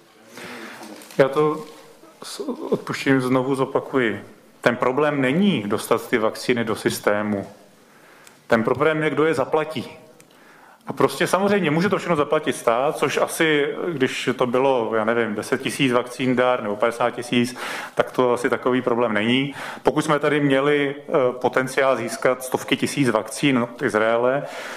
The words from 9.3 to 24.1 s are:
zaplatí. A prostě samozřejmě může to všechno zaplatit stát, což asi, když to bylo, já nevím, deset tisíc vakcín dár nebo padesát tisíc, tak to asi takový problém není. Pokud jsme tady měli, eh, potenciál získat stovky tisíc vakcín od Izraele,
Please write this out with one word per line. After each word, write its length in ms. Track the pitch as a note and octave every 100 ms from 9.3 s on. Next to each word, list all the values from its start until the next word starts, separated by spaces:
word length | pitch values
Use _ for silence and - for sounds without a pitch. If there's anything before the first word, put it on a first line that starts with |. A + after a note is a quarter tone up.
zaplatí. 640 | D3 B2+ D#3 D3+ B2+ F#2+ - - - - - - - - - -
A 60 |
prostě 340 | - C3 - F3
samozřejmě 440 | F3+ G3+ G3+ D#3+
může 180 | D#3 G3
to 80 | F#3
všechno 180 | E3+ D#3
zaplatit 400 | C#3+ D#3 D3 -
stát, 420 | - A#2 C#3+ D#3
což 200 | D3 -
asi, 500 | - - D#3+ D3+ C#3+ - F#2
když 380 | D3+ B2+ - - C#3
to 100 | B2+
bylo, 500 | B2 C3+ C3 A2 A2
já 80 |
nevím, 320 | G#2+ A#2 A2 G#2
deset 260 | G2+ B2+
tisíc 300 | C3 G#2+ C3+
vakcín 440 | A#2+ A#2+ - B2+ B2
dár 280 | B2+ B2+
nebo 120 | G#2+ G2+
padesát 360 | A#2 - A#2+
tisíc, 440 | A#2+ A#2 B2 A#2+ - - - - -
tak 160 | -
to 220 | - B2
asi 160 | A#2 C3+
takový 320 | A#2 C3 B2+
problém 320 | A#2+ A#2 A#2+
není. 400 | G#2 A2 B2+ C#3 - - -
Pokud 180 | - C3+
jsme 180 | D3 D3
tady 200 | D3+ D3
měli, 560 | C#3+ C3+ C#3+ D3 C#3+ C#3+
eh, 140 | - D#3 B2+ B2
potenciál 560 | B2 - C3 C#3 C3+ A#2+
získat 460 | A#2 - C3+ B2
stovky 340 | - - - C3+
tisíc 320 | B2 - B2
vakcín 480 | A2 G2+ - D3 B2+
od 240 | A#2 -
Izraele, 640 | C3 G#2+ A2